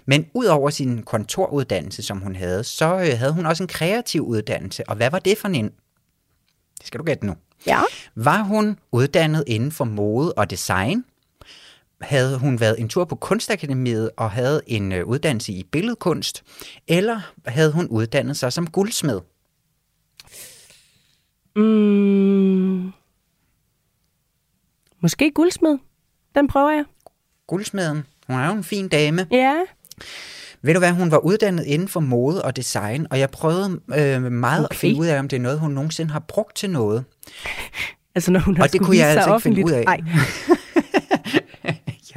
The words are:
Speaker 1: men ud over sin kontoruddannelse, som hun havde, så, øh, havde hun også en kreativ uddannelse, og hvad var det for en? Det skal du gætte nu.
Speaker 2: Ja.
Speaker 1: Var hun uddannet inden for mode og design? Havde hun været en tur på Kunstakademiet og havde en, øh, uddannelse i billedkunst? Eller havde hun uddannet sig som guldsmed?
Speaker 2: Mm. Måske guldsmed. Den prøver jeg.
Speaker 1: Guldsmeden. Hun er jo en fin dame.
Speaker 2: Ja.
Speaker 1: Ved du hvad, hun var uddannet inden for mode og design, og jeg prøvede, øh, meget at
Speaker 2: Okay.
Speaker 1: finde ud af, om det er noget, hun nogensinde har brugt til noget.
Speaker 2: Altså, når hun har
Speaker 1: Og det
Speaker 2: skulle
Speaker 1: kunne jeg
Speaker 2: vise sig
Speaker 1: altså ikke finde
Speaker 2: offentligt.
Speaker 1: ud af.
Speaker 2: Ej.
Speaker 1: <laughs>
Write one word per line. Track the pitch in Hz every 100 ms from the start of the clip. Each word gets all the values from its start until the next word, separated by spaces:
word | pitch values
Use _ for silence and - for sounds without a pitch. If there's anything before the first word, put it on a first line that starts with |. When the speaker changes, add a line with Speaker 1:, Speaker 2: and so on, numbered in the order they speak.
| -
Speaker 1:
men | 147 160
ud | 247 226
over | 147 143
sin | - 131 117
kontoruddannelse, | - 110 98 - 185 143 127 95 85 107
som | 110 98
hun | 98 92
havde, | 90 92
så, | 123 - 165 185
øh, | 170 117
havde | 135
hun | 160 160
også | 165
en | 185
kreativ | - 165 233 - 160
uddannelse, | 120 110 107 107 95 - -
og | 104
hvad | 120
var | 185
det | 190 220
for | 202
en? | 147 107 - _ _ _ _ _ _ _ _ _ -
Det | -
skal | 117
du | 165
gætte | 131 101
nu. | 82 _ _ -
Speaker 2:
Ja. | - 415 - - 113
Speaker 1:
Var | 127 196
hun | 196 214 214 202 -
uddannet | 120 139 180 160 156 123
inden | 110 135
for | - 120
mode | 104 104 113 170
og | - 101
design? | 95 - 95 107 226 - _ _ _ - - - - _ -
Havde | - 139 131 131
hun | 143 117
været | 110 113
en | 113
tur | 180 175
på | 139
Kunstakademiet | - 208 - 208 143 131 123 110 113 -
og | 113
havde | 113 127 156 -
en, | 110 95
øh, | 92 87
uddannelse | 139 160 107 -
i | 92 -
billedkunst? | 151 226 226 180 143 - - _ - - - -
Eller | 170 214 226 - - -
havde | 127 156
hun | 160 -
uddannet | 110 113 143 123 147
sig | 127
som | 170 170
guldsmed? | 185 208 - 156 98 - _ _ _ _ _ _ _ _ _ - - - - - _ _ _ _ _ _ _ _ 208
Speaker 2:
Mm. | 220 214 208 202 202 196 196 196 190 190 190 185 185 - _ _ _ _ _ _ _ _ _ _ _ _ _ _ _ _ _ _ _ -
Måske | 170 - 302
guldsmed. | 294 349 - 320 285 - _ _ _ _ 285
Den | 285
prøver | 277 294
jeg. | 302 294 _ - _ _ _ -
Speaker 1:
Guldsmeden. | 175 214 202 165 151 135 _ -
Hun | 127
er | 151
jo |
en | 214
fin | 165 202 190
dame. | 151 151 175 190
Speaker 2:
Ja. | 247 262 311 370 _ - - - - - - - -
Speaker 1:
Ved | 135
du | 180
hvad, | 175
hun | 175 180
var | 151
uddannet | 165 214 202 175 139
inden | 147 196
for | 175
mode | 139 120 131 190
og | - 131
design, | 123 104 104 131 -
og | 135
jeg | 135
prøvede, | - 160 175 202 170 - 143
øh, | 143 131 127
meget | 120 123 160
at | -
Speaker 2:
Okay. | -
Speaker 1:
finde | - 143
ud | 165
af, | 139
om | 139
det | 131
er |
noget, | 123 151
hun | 156
nogensinde | 139 156 160 165
har | 151 -
brugt | - 220 -
til | 202
noget. | 156 104 113 127 _ - - - - - - - - _ 185
Speaker 2:
Altså, | 180
når | 185
hun | 180 175
har |
Speaker 1:
Og | 139
det | 185
Speaker 2:
skulle | 185
Speaker 1:
kunne | 175
jeg | 151 170
Speaker 2:
vise |
sig | 190
Speaker 1:
altså | 220 240
ikke | 196
finde |
Speaker 2:
offentligt. | 170
Speaker 1:
ud |
af. | 127 147
Speaker 2:
Ej. | 175 165 165 127 - - -
Speaker 1:
<laughs> | - 339 - - - - 214 294 - - - 160 - - -